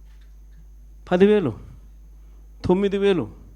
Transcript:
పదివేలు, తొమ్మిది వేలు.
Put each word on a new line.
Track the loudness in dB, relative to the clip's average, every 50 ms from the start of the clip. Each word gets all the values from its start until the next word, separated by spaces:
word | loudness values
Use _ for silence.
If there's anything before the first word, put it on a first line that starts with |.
| -20 -20 -20 -20 -20 -20 -20 -20 -20 -20 -20 -20 -20 -20 -20 -20 -20 -20 -20 -18 -8 -4
పదివేలు, | 2 4 4 4 4 2 0 -2 -6 -8 -16 -20 -20 -20 -20 -20 -20 -20 -20 -20 -20 -20 -20 -20 -20 -20 -20 -20 -20 -10 -2
తొమ్మిది | -2 0 0 0 -2 -2
వేలు. | 0 0 0 0 0 -4 -6 -12 -20 -20 -20 -20